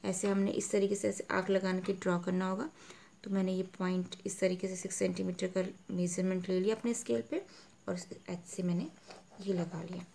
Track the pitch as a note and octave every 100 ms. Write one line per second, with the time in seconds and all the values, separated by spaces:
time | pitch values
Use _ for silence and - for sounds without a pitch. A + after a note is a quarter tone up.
0 | G3+ F3+ G3+ G3 G3 - - G#3 G3 G3+
1 | G#3+ G3 - F#3+ F#3 F#3+ F#3+ F#3 F#3 F#3
2 | F#3+ F3 F3+ F#3 F#3 F#3+ D#4 - - -
3 | - - G3+ G3 F#3 F#3 F#3+ - F#3 F#3
4 | F3+ - G3 F#3+ F#3 F#3 F#3+ F#3 F#3 -
5 | F#3 F3+ F#3 F3+ F#3 F#3+ F#3 - - F3+
6 | F3+ F3 F#3 F#3 F#3 F#3 G3 A3 A#3+ A#3
7 | - A#3 - E4 - - - - - F3+
8 | - - - F3 - - F3+ F3 D4+ -
9 | - - - - G3 F3+ E3+ E3+ E3+ F3+
10 | F3+